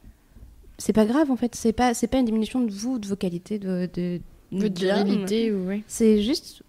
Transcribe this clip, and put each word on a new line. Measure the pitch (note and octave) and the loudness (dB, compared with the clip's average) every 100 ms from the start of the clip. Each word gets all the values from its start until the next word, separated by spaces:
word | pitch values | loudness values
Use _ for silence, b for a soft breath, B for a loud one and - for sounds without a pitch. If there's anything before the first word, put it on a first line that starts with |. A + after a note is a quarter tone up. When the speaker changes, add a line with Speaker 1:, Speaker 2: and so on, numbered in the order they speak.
| - - _ - - - - - | -20 -20 _ -20 -20 -20 -20 -6
Speaker 1:
C'est | - | 0
pas | G#3+ | 2
grave, | G#3+ C#4 D4 | 4 4 2
en | B3 | 2
fait, | A#3+ | -2
c'est | - A3+ | -2 -2
pas, | A3 B3 | 2 0
c'est | A#3 A3+ | 0 0
pas | C4 | 0
une | |
diminution | A#3 A3 G#3+ B3+ | 2 0 -2 -2
de | A#3 | -2
vous, | G3 A#3 B3+ | -4 -6 -6
de | G3 | -6
vos | G3+ | -4
qualités, | F#3 F3 - G#3+ | -4 -6 -6 -8
de... | F#3+ F3+ F3+ | -4 -4 -4
de, | F3 F3 F3 - - - | -4 -6 -6 -10 -20 -8
Speaker 2:
Votre | F3+ G#3 F3+ | -2 -2 0
Speaker 1:
d'homme. | F#3 G3 G3+ | 0 2 2
Speaker 2:
virilité, | G3+ F#3+ A3 A3+ | 2 0 0 0
ou, | G3+ F#3 | 0 -2
ouais. | G3+ - | -4 -6
Speaker 1:
C'est | - A3 G#3+ | 2 4 6
juste... | G#3 D#4+ - - | 4 -2 -6 -18